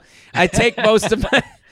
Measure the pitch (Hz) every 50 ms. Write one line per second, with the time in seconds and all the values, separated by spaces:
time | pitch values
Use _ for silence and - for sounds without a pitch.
0 | _ _ _ - - _ - 156 180 175 - 214 233 233 - 226 220 214 226 208
1 | - 175 226 247 - - 269 269 - - - _ _ _